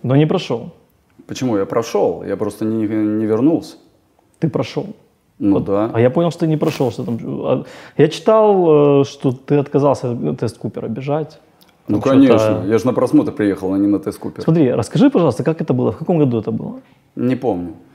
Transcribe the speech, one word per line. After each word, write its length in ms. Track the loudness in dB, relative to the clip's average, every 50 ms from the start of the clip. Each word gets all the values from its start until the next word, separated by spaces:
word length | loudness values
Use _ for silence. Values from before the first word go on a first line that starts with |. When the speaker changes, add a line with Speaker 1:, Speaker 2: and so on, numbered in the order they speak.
| -4
Speaker 1:
Но 140 | 0 2
не 100 | 4 4
прошёл? 440 | 4 2 -2 -4 -4 -6 -6 -8 -10 -18 _ _ _ _ _ _ _ _ -20 -16
Speaker 2:
Почему? 300 | -14 -10 -6 -4 -2 0
Я 80 | -2 -2
прошёл, 580 | -2 -2 -2 -2 -2 0 0 0 0 -2 -4 -6
я 120 | -6 -6
просто 280 | -4 -4 -6 -6 -4 -4
не, 220 | -4 -2 -2 -2 -2
не 380 | -2 -2 -2 -2 -2 -2 -2
вернулся. 500 | 0 0 2 2 2 2 0 -2 -8 -16 -20 _ _ _ _ _ _ _ _ _ _ _ -4
Speaker 1:
Ты 80 | -4 -2
прошёл? 380 | -2 -2 -4 -6 -6 -8 -8 -10 -12 _ _ _ _ _ _ _ _ -2
Speaker 2:
Ну 160 | 0 2 2
Speaker 1:
Вот. 100 | 2 0
Speaker 2:
да. 260 | 0 -2 -2 -2 -2 0
Speaker 1:
А 60 | 2
я 100 | 2 2
понял, 200 | 2 2 0 0
что 100 | -2 -2
ты 80 | -2 0
не 80 | 0 0
прошёл, 320 | 0 -2 -2 0 -2 -2
что 140 | -4 -4 -6
там, 140 | -6 -6 -6 -6
а, 400 | -8 -8 -6 -4 -2 -2 -2 -4 -8 -16 -20 -20 -6 0 2
я 100 | 2 2
читал, 920 | 2 0 0 2 4 4 6 4 4 4 4 4 4 6 6 4 4 4
э, 40 | 2
что 260 | 0 -2 -4 -4 -4 -4
ты 240 | -4 -4 -2 0
отказался 760 | 0 0 0 0 0 2 2 0 0 -2 -6 -6 -4 -4 -4 -4
тест 240 | -4 -4 -6 -6 -6
Купера 300 | -10 -10 -8 -8 -8 -8
бежать. 520 | -8 -8 -6 -4 -4 -4 -4 -8 -12 -20 _ _ _ _ _ _ _ _ _ -4
Speaker 2:
Ну, 100 | -2 0
Speaker 1:
Там 20 | 2
что-то 80 | 4 6
Speaker 2:
конечно, 500 | 6 6 6 6 4 4 2 0 0 0 0 0
я 60 | 0
же 80 | 2
на 60 | 0 0
просмотр 400 | 0 0 2 2 2 2 2 -2
приехал, 400 | -2 0 0 0 -2 -2 -4 -2
а 60 | 0
не 80 | 0
на 120 | 2 0 0
тест 200 | -2 -6 -8 -8
Купера. 240 | -10 -12 -12 -6 -2
Speaker 1:
Смотри, 260 | 0 2 2 2 2 2
расскажи, 360 | 0 -2 -2 0 2 2 4
пожалуйста, 320 | 4 4 2 2 0 0 -2
как 160 | -4 -2 -2 -2
это 100 | -2 -2
было, 180 | 0 0 -2 -2
в 40 |
каком 220 | -4 -4 -2 0 2
году 200 | 2 2 0 -2
это 120 | -4 -4 -6
было? 280 | -6 -6 -10 -12 -14 -18 _ _ _ _ _ -10
Speaker 2:
Не 200 | -4 -4 -2 -2
помню. 360 | -2 -2 -4 -4 -4 -6 -10 -12 -16 -20 _ _